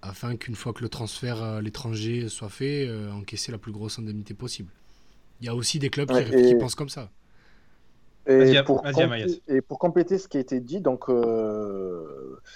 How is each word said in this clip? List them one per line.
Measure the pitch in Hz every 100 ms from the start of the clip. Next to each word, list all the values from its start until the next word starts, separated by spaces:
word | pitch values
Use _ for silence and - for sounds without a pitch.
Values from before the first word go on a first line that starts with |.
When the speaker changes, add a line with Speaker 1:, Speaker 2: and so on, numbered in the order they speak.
Speaker 1:
afin | 95 95 120 120
qu'une | - 110
fois | -
que | 110
le | 117
transfert | - 110 - 123 113
à | 113 110
l'étranger | 107 107 117 110 110 120 117
soit | - 107
fait, | - 135 147 135
euh, | 110 104
encaisser | 101 101 104 -
la | 117
plus | 101
grosse | 104 107 -
indemnité | 110 107 104 101
possible. | 123 - 92 - - - - - - -
Il | 120
y |
a | 120
aussi | 117 160
des | 139
clubs | - 139
Speaker 2:
Ouais, | 127 117
Speaker 1:
qui, |
qui | 127 123
Speaker 2:
et | 120
Speaker 1:
pensent | 120 -
comme | 143
ça. | 143 107 - _ - - - - - - _ - _ -
Speaker 2:
Et | 135
Speaker 3:
Vas-y, | 131 139
Speaker 2:
pour | 139 135
Speaker 3:
vas-y, | 143
Speaker 2:
compl-, | 143 165
Speaker 3:
Amaïs. | 117 110 170 -
Speaker 2:
et | 135
pour | - 147
compléter | 175 165 175 190
ce | -
qui | 139
a |
été | 131 131
dit, | 123 180
donc, | 151 127 -
euh, | 123 117 113 110 107 104 98 95 87 78 69 65 65 -